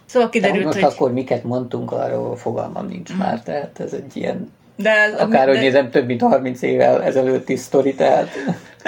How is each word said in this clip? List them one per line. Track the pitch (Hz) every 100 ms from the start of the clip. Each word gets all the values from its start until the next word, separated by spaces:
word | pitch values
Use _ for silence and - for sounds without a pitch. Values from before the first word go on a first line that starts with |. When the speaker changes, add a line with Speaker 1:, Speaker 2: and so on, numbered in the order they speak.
| -
Speaker 1:
Szóval | 254 226
kiderült, | 233 196 190
Speaker 2:
De |
most | 170 196
Speaker 1:
hogy | 156
Speaker 2:
akkor | - 135
miket | 123 131 120
mondtunk, | 117 123 120 120 120
arról | 123 123 120 120 117
fogalmam | 113 117 - - -
nincs | - -
Speaker 1:
Mhm. | 185
Speaker 2:
már, | - 233
tehát | - 147 - -
ez | -
egy | 139 139 -
ilyen, | 139 - - - _ -
Speaker 1:
De | 208 214 214
az, | 214
Speaker 2:
akárhogy | 214 226 135 135
Speaker 1:
de |
Speaker 2:
nézem, | 131 135 127
több | 151 123
mint | 120
harminc | 247 135 131 123
évvel | 135 127 127 131
ezelőtti | 160 135 131 127 123 131
sztori, | - 147 135
tehát | 135 139 143 - - 277 - - -